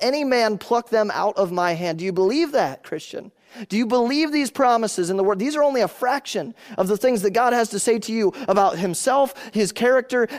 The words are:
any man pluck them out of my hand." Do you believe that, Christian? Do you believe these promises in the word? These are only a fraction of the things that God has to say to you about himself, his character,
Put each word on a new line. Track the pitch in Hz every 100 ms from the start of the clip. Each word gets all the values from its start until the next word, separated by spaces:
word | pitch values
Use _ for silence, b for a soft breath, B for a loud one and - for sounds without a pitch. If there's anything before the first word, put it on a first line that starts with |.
any | 233 285
man | 277 247 226 208
pluck | - 233 233
them | 220 208
out | 156 196 208
of | 190
my | 180 175
hand." | 165 175 160
Do |
you | 185
believe | 180 190 269 330
that, | 277 156 135
Christian? | - 156 - - - _ B 240 214
Do | 208
you |
believe | 233 247 240 285 311
these | 294 277
promises | - 262 233 220 - 175
in | 190
the |
word? | 196 196
These | 247 302
are |
only | 294 262
a | 190
fraction | - 254 277 - 208 156 - B 214
of | 190
the | 208
things | 254 240
that | 196
God | 196 247
has | 240 226
to | 202
say | 208 226
to | -
you | 226 196 269 247
about | 196 196 165
himself, | 185 170 - 262 277 - B
his | 214 190
character, | - 240 262 247 247 226